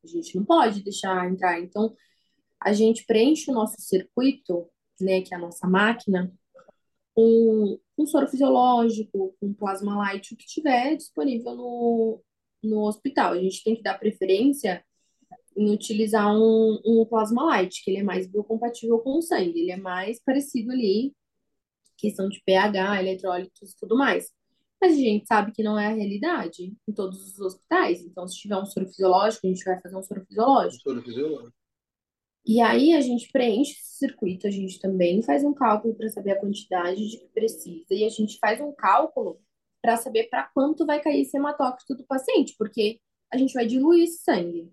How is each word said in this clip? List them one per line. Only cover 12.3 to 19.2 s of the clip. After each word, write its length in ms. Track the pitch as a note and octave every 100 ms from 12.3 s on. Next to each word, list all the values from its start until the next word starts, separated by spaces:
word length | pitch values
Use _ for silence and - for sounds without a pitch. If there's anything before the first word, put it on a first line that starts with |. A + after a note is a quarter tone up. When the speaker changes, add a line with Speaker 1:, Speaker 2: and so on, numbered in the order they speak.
| _ _ _
Speaker 1:
no 180 | A3 G#3+ G#3
hospital. 460 | G#3+ C4+ - F#3
A 60 | F3
gente 220 | F#3+ F#3
tem 140 | A3 A3
que 60 |
dar 160 | G3 F#3+
preferência 880 | G#3+ - F#3+ F#3+ C4+ C#4 G3+ F3 _ _ _ _ _ - _ G3
em 140 | G#3
utilizar 640 | G#3 - G#3+ A3 G#3+ G#3
um, 460 | G#3+ A3 A3 A3 G#3+
um 220 | A3 A3+ A3+
plasma 380 | A3+ G#3+ A#3+
light, 400 | D#4+ A#3+ F#3 -
que 60 | -
ele 60 | F#3+
é 20 |
mais 240 | G3+ F3+ F#3
biocompatível 720 | G3+ G#3 A3+ A#3 A#3 A3+ A3+
com 180 | A#3+
o 40 | D4